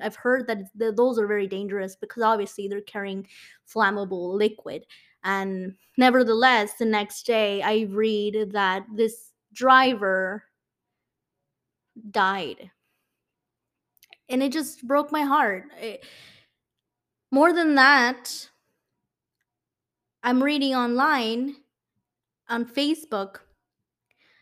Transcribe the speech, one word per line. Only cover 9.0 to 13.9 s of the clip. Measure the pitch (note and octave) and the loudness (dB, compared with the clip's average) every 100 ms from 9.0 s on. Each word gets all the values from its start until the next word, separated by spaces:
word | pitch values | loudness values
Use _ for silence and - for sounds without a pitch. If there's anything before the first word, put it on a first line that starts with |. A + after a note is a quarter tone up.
| A3+ A3 - _ _ | -2 -2 -20 _ _
driver | - B3+ C4 C4 A#3 G3 F#3+ F#3 G3+ _ _ _ _ _ _ _ _ _ _ _ _ _ _ _ - A3 | -2 4 6 6 0 -2 -2 -2 -8 _ _ _ _ _ _ _ _ _ _ _ _ _ _ _ -20 -8
died. | G#3 F#3+ G3 D3+ - F#3 _ _ _ _ _ _ _ _ _ _ _ _ | 0 0 0 -6 -10 -18 _ _ _ _ _ _ _ _ _ _ _ _